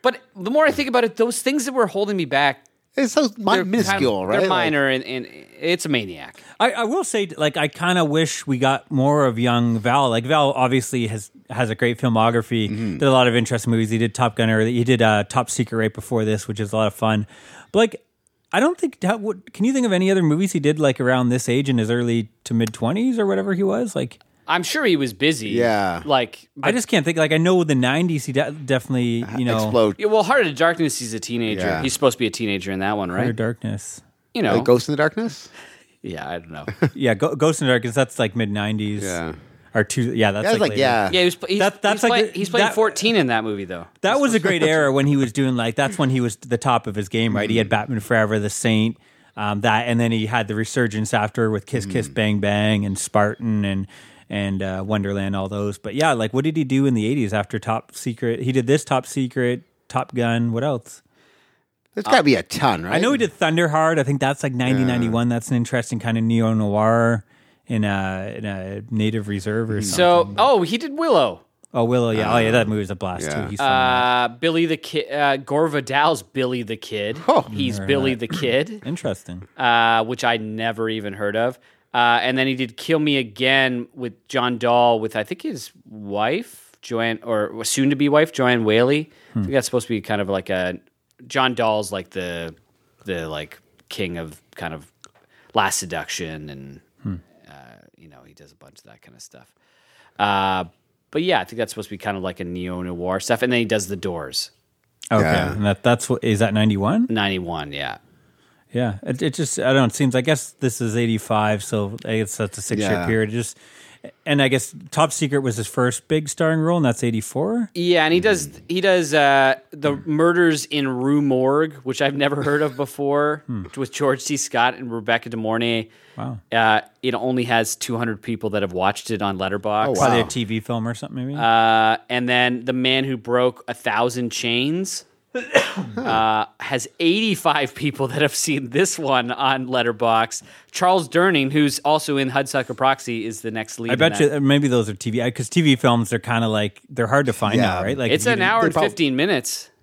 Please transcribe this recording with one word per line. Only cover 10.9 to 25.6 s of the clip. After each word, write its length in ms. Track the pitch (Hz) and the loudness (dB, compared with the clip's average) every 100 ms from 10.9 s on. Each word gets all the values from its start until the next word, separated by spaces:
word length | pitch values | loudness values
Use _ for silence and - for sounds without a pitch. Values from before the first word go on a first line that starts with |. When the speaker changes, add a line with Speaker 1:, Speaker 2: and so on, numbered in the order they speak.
| 131 113 | -4 -4
Speaker 3:
has, 240 | 110 - - _ | -6 -12 -20 _
has 200 | 127 120 | -4 -2
a 60 | 110 | 0
great 240 | 120 117 | -2 0
filmography. 720 | 131 110 113 117 110 117 104 | 0 2 2 2 0 -2 -2
Speaker 2:
Mm-hmm. 280 | 104 113 82 | -4 -4 0
Speaker 3:
Did 100 | 139 | 4
a 40 | |
lot 160 | 131 123 | 6 6
of 80 | 120 | 2
interesting 360 | 113 120 120 | 0 -2 0
movies. 180 | 113 110 | 0 2
He 60 | 113 | 0
did 160 | 117 | -2
Top 220 | - 120 - | 0 -2 2
Gun 140 | 113 | 2
early. 240 | 110 110 | 2 2
He 100 | 120 | 0
did, 180 | 117 123 | 2 4
uh, 220 | 113 107 | 6 4
Top 260 | 101 131 120 | 2 -2 -2
Secret 280 | - 117 113 | -2 -2 0
right 160 | 110 | -2
before 320 | - - 120 107 | -2 -4 -2 0
this, 220 | 107 - | -2 -4
which 100 | 104 | -6
is 140 | 104 | -4
a 20 | 110 | 0
lot 120 | 107 | 0
of 60 | |
fun. 320 | - 110 107 107 - - - - | 2 2 2 0 -12 -20 -20 -2
But, 80 | 196 | 2
like, 260 | 226 - _ _ _ _ _ | 2 0 _ _ _ _ _
I 80 | 180 | 2
don't 180 | 277 359 | 2 2
think, 240 | 320 - | -4 -2
how, 140 | 185 226 | -2 0
what, 360 | 208 190 - | -2 -8 -12
can 100 | - 220 | -2 0
you 60 | |
think 120 | 269 240 | 2 2
of 80 | |
any 180 | 185 190 | 2 2
other 100 | 190 | 2
movies 300 | 165 151 190 | 2 2 0
he 80 | 170 | 0
did, 200 | 143 156 | 0 2
like, 200 | 147 127 | 2 2
around 300 | 123 127 123 | 2 2 2
this 180 | 123 - | 0 2
age 220 | 123 139 | 0 2
in 80 | 127 | 0
his 120 | 110 | 2
early 400 | 120 120 117 107 _ | 0 0 0 -2 _
to 100 | - | -4
mid 200 | 117 113 | 0 0
twenties 440 | 113 113 185 254 233 | 0 -2 0 0 0
or 80 | 202 | 0
whatever 280 | 196 196 | 0 0
he 100 | 185 | 0
was? 320 | 196 202 240 139 | 0 0 -2 -4
Like, 240 | 123 - _ _ - | -6 -8 _ _ -2
Speaker 1:
I'm 160 | 170 | -2
sure 200 | 170 311 | 0 0
he 140 | 262 160 | 2 2
was 160 | 131 | 0
busy. 380 | 98 143 151 107 | 0 0 0 -2
Speaker 2:
Yeah. 520 | 113 | 0